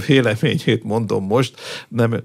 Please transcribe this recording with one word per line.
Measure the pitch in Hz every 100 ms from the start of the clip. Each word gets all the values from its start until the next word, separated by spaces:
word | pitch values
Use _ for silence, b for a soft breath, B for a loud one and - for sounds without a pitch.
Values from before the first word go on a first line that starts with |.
| -
véleményét | 135 117 110 120 156 - 107
mondom | 107 110 107 104
most, | 98 117 123 - B B B
nem, | 117 117 117